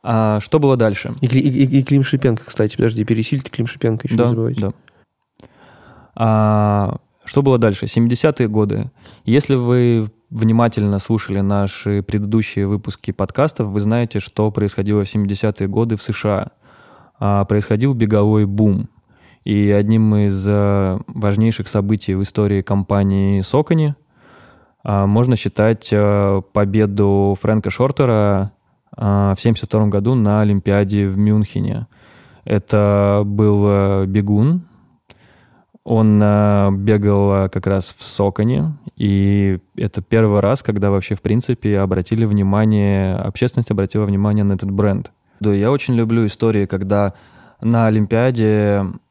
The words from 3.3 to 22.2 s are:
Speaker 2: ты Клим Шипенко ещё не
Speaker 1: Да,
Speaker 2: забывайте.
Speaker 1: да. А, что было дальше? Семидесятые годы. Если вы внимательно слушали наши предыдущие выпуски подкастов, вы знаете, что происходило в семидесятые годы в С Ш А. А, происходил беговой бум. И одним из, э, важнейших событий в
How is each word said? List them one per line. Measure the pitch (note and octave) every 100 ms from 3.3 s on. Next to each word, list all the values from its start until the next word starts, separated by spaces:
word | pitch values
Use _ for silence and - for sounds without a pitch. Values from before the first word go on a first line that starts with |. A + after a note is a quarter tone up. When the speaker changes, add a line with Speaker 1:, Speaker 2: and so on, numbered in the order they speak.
| C#3
Speaker 2:
ты | -
Клим | - A#2
Шипенко | - A#2 A2 -
ещё |
не | A2+
Speaker 1:
Да, | A#2+
Speaker 2:
забывайте. | A2+ A2+ C3
Speaker 1:
да. | G2+ - _ _ _ _ _ _ - _ - - - - _
А, | - A2+ A2 G#2+ G#2+ G#2 G#2 G2 - _ _
что | - -
было | C#3 B2+
дальше? | A2+ G2 -
Семидесятые | - A#2 B2 D#3 C#3+ A#2
годы. | G#2+ G2+ G2+ A#2+ _ - -
Если | - B2+ C#3+
вы | C3 A#2+ B2 A#2+ A#2 G#2+ _ _
внимательно | A2+ A2 A2+ A#2+ A2 G#2 G2+
слушали | - A2+ - G2
наши | G2 G2+ G2 - G#2 G2+
предыдущие | G2 G#2+ G#2 A2 A2 - G2
выпуски | G#2 - - -
подкастов, | - G2 - D3+ - G#2+
вы | G2+
знаете, | G#2 A#2 A#2 G#2
что | - - G#2+
происходило | G#2 G#2 - G2+ G#2
в | G2
семидесятые | G#2+ G2+ G2+ A2 G2+ G2+
годы | G2 A#2 G#2+
в |
С | -
Ш | G#2+ G#2+
А. | G2 G2 _ _ _ - - _ _
А, | G2+ G2+
происходил | G2 G#2 G#2 G#2+ C3
беговой | A#2+ A2 G#2+ G#2 G#2+ G2+
бум. | G2+ G#2+ F#2+ - _ _ _ _ _
И | - G#2 G#2
одним | G2+ G#2 A2 A2 G#2
из, | G#2 G2 G2+
э, | G#2 G2+ G2+ F#2+ F#2+ -
важнейших | - G#2 G2+ A2+ A2+ G2
событий | G#2 G2+ G#2+ -
в | F#2+